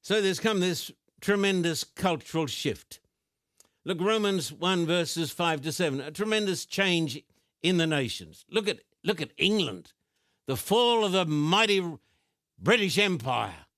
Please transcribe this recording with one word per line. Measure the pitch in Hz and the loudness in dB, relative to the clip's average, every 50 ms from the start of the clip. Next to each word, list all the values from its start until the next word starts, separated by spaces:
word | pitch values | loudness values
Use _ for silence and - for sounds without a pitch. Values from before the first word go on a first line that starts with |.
| _ | _
So | - 196 220 | 0 0 2
there's | 202 190 185 - | 2 2 0 0
come | - 220 220 190 | 0 0 0 2
this | 180 180 170 127 - - - _ _ _ _ _ | 0 0 0 -4 -6 -12 -14 _ _ _ _ _
tremendous | - - 202 202 196 196 190 180 165 170 160 - - | 0 0 2 2 2 2 2 2 0 0 -2 -2 -6
cultural | _ _ - - 185 170 139 - - - 160 160 | _ _ -2 0 0 0 0 -4 -4 -2 -2 -2
shift. | 135 - - - 143 101 - - _ - - _ _ _ _ _ _ _ _ _ _ _ _ _ _ _ _ _ | -2 -4 -4 -4 -4 -4 -4 -10 _ -20 -20 _ _ _ _ _ _ _ _ _ _ _ _ _ _ _ _ _
Look, | - 180 160 | -6 -4 0
Romans | 180 208 220 220 208 202 196 185 147 - | 2 2 2 2 2 2 0 0 -2 -4
one | 151 135 165 180 190 175 170 | -8 -2 0 0 2 2 2
verses | 156 175 180 165 143 - 170 160 131 | 2 0 0 0 -2 -2 -4 -4 -4
five | - - 175 170 160 151 | -4 -2 0 0 0 -2
to | 131 156 | -4 -6
seven, | 147 - 185 156 135 139 | -4 -2 -2 -2 -2 -4
a | 131 151 | -6 -10
tremendous | 147 - 208 214 214 214 214 196 180 - - | -6 -6 -2 0 0 0 0 0 -2 -4 -6
change | _ - - 196 190 175 170 160 143 117 147 _ _ _ _ _ _ _ _ - | _ -2 0 2 2 2 2 0 -2 -4 -10 _ _ _ _ _ _ _ _ 0
in | 170 185 | 2 2
the | 170 165 | 4 2
nations. | 160 156 143 131 113 - - 87 80 80 - - _ | 2 2 0 0 -2 -4 -8 -12 -16 -20 -20 -20 _
Look | - 220 208 | -6 -4 -2
at, | 202 151 - _ _ _ _ - | -4 -6 -6 _ _ _ _ -4
look | - 220 160 | -4 -2 -2
at | 156 - _ | -6 -10 _
England, | - 147 190 214 214 170 120 98 90 - - _ _ _ _ _ _ _ _ _ _ _ | -2 0 2 2 2 0 -2 -4 -10 -14 -20 _ _ _ _ _ _ _ _ _ _ _
the | - 135 | -4 -4
fall | - - - 196 233 247 240 233 226 214 | -4 0 2 4 4 4 4 4 4 2
of | 196 | 2
the | 180 190 180 | 2 2 2
mighty | 160 151 151 147 156 175 208 226 214 202 190 180 170 156 - _ _ _ _ _ _ _ _ _ _ _ | 2 0 0 2 4 4 4 4 4 2 0 0 -2 -8 -10 _ _ _ _ _ _ _ _ _ _ _
British | - 90 - 226 233 202 185 127 | -4 2 2 4 4 2 0 2
Empire. | 185 208 196 180 143 110 131 123 117 110 98 87 - - _ _ | 2 2 2 0 -2 -2 -2 -2 -2 -2 -4 -8 -14 -20 _ _